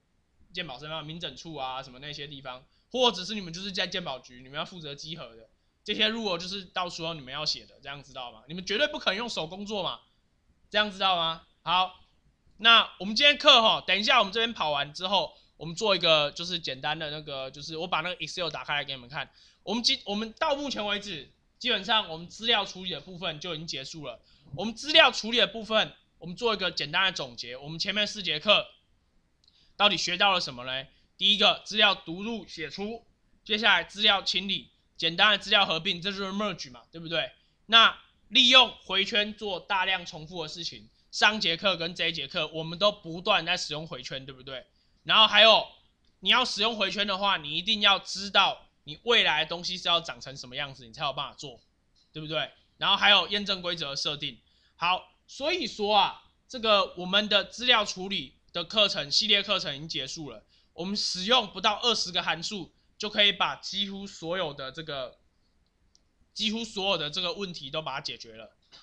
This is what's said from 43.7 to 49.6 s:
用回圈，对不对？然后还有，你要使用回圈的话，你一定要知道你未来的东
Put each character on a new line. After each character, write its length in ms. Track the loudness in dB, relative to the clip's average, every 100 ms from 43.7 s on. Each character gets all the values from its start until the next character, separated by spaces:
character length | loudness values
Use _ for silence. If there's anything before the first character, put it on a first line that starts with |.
用 120 | -8
回 160 | -8 -10
圈， 240 | -10 -10
对 80 | -12
不 120 | -16
对？ 200 | -14 -14 -14 _ _ _
然 160 | 4 8
后 80 | 8
还 160 | 10
有， 240 | 10 8 4 -10 _ _ _ _
你 80 | 2
要 160 | 4
使 160 | 4 0
用 160 | 0 0
回 120 | -2
圈 160 | -2
的 140 | -2 0
话， 180 | 0 -2
你 200 | -4 -4
一 60 |
定 180 | -2 2
要 180 | 4 4
知 320 | 0 -10 0
道 380 | 4 4 0 -10 _
你 160 | -18 -6
未 220 | 2 4
来 200 | 4 2
的 40 | 0
东 160 | -4